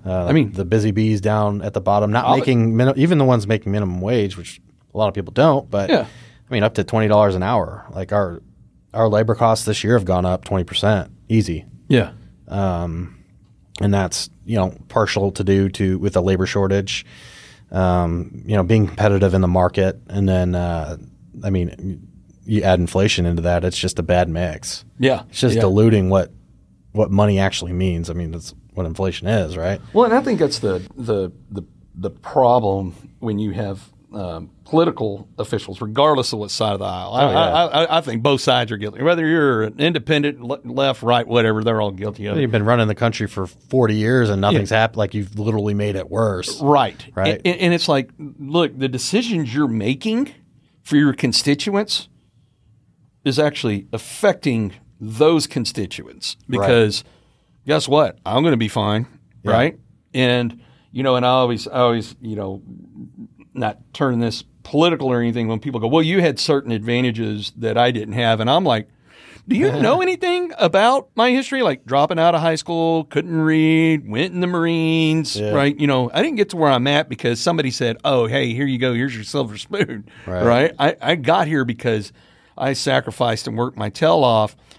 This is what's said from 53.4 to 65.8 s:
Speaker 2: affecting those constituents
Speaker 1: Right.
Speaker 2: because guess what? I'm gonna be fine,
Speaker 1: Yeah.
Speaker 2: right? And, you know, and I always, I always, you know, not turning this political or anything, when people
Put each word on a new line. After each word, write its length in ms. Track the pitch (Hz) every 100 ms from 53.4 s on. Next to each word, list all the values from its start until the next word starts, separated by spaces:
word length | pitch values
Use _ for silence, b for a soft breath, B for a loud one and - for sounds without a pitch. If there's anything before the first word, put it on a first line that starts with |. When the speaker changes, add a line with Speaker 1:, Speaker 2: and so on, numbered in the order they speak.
| 151 147 120 101 -
Speaker 2:
affecting 800 | 113 - - 208 - 151 117 101 - _ -
those 460 | 110 110 156 165 -
constituents 920 | 139 113 - 95 - 57 - - - -
Speaker 1:
Right. 120 | 123
Speaker 2:
because 440 | 98 120 107 - b b b b b b -
guess 220 | 151 135
what? 300 | 147 127 -
I'm 180 | 92 117
gonna 140 | 165 123
be 120 | 110
fine, 380 | 113 104 107 120 - _ _
Speaker 1:
Yeah. 100 | 107
Speaker 2:
right? 260 | 113 147 - _ _ _
And, 460 | 135 127 123 120 117 b b b
you 100 | -
know, 140 | 135 123
and 80 |
I 60 | 123
always, 380 | 131 127 113 -
I 120 | 131
always, 360 | 123 117 107 -
you 160 | 113 104
know, 260 | 95 98 - 90 - - - - 110 _ _
not 260 | - 110 101 _
turning 280 | - 135 117
this 240 | 117 - - _
political 460 | - 143 170 - 131
or 120 | 123
anything, 280 | 120 117 113
when 100 | 113
people 220 | 139 120